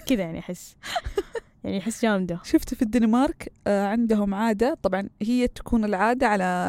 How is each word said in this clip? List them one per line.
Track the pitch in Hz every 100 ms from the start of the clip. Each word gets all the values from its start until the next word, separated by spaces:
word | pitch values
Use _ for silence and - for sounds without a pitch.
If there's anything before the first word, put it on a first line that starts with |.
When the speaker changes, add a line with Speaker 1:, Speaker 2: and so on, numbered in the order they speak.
| 622
Speaker 1:
كذا، | 220
يعني، | 165 165
أحس. | 175 185 - -
Speaker 2:
<laughs> | - 679 - 403 - 453 - _
Speaker 1:
يعني | 202 190
أحس | 226 -
جامدة. | 226 196 175 175
Speaker 2:
شفت | - 320 -
في | -
الدنمارك، | 220 233 220 240 302 - - _ -
آه، | 196 202
عندهم | 233 226 214 202
عادة، | 196 226 208 247 320
طبعا | 185 185 196 -
هي | 214 247 240
تكون | - - 233 208
العادة | 185 220 247 240
على، | 208 185 180